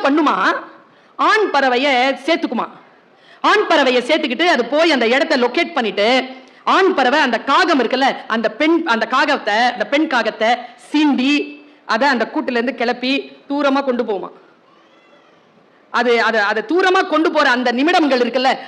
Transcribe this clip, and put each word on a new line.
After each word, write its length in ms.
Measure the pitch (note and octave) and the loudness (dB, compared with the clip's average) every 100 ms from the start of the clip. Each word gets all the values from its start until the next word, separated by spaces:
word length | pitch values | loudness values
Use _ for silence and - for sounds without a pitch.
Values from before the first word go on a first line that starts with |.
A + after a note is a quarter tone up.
பண்ணுமா? 540 | C#4+ D4+ C#4 F#3+ A#3 - - - - _ _ - | 2 2 2 0 0 -2 -8 -20 -20 _ _ -2
ஆண் 320 | D#4 G#4+ G4 | 0 2 2
பறவையை 640 | C#4 C4+ B3 C#4+ B3 C4 C4+ - | 0 2 2 2 2 0 -2 -2
சேர்த்துக்குமா. 420 | E4 D#4 A3+ F3 - - _ _ _ - - | -2 -2 -6 -8 -12 -20 _ _ _ -20 -4
ஆண் 240 | D4 G#4 F#4 | 2 2 2
பறவையை 340 | D#4+ C4+ B3 | 2 2 0
சேர்த்துக்கிட்டு 440 | A#3+ D#4+ D4+ A#3+ F4 | 0 -2 -2 -2 0
அது 180 | C#4+ | 2
போய் 280 | A3+ D4 E4+ | 0 0 2
அந்த 140 | C4+ A3+ | 2 2
இடத்தை 340 | C4 D#4+ C#4 | 0 0 0
லொகேட் 300 | A#3+ E4 E4+ | 0 0 -4
பண்ணிட்டு, 520 | C#4 A3+ G3 G#3+ B3+ B3+ - - - | -4 -4 0 0 0 -2 -10 -20 -8
ஆண் 300 | - D#4 F#4+ | -2 2 2
பறவை 260 | - B3+ C#4+ | 2 2 2
அந்த 200 | C#4 A3 | 0 -2
காகம் 400 | - D4+ F4+ D4+ | 0 0 2 2
இருக்குல்ல, 360 | A#3 B3+ C4 - - | 0 0 0 -2 -4
அந்த 240 | A3 A3+ | -4 -4
பெண், 320 | A3+ D#4 E4 E4 | 0 0 2 0
அந்த 200 | A3+ A3 | -2 0
காகத்தை, 640 | B3+ D4+ C4 G#3 G#3 A#3+ | 0 0 -2 -2 0 0
அந்த 140 | A#3+ G#3+ | -2 -2
பெண் 200 | D4 D#4+ | -2 0
காகத்தை 520 | A#3+ A3 G#3+ A3 A#3+ - - - | -2 -2 -2 0 -2 -4 -20 -4
சீண்டி 720 | D4+ D4+ B3+ C4 C#4+ - - - - - | 0 2 2 0 0 -4 -12 -20 -14 -4
அதை 220 | A3 C#4 | 0 0
அந்த 220 | A#3+ A3 | 0 -2
கூட்டுல 160 | D#4 C4+ | -6 -4
இருந்து 240 | A#3+ B3 | -2 -4
கிளப்பி 580 | - A#3+ A#3+ C4 C4+ - - - | -4 -4 -4 -2 -4 -4 -14 -8
தூரமா 360 | C#4+ C#4+ C4+ | -2 0 0
கொண்டு 200 | C#4 A#3+ | -2 -2
போகுமா. 260 | A3+ F#3+ F3 - - _ _ _ _ _ _ - _ _ _ _ _ _ _ | -4 -6 -8 -16 -20 _ _ _ _ _ _ -20 _ _ _ _ _ _ _
அது, 320 | A3+ A#3+ A#3 | -2 2 2
அது, 200 | A3 A3+ | 2 0
அது 220 | G3+ G#3+ - | 0 -2 -2
தூரமா 380 | E4+ F#4+ F4+ F#4 | 0 2 2 2
கொண்டு 260 | D4+ E4 | 0 0
போற 180 | D4+ C#4 | 2 2
அந்த 220 | B3 B3 | 2 0
நிமிடங்கள் 460 | A#3 D4+ F#4 D4 B3+ | 0 2 2 2 2
இருக்குல்ல, 380 | A#3+ B3+ B3+ G#3+ | 0 0 0 -2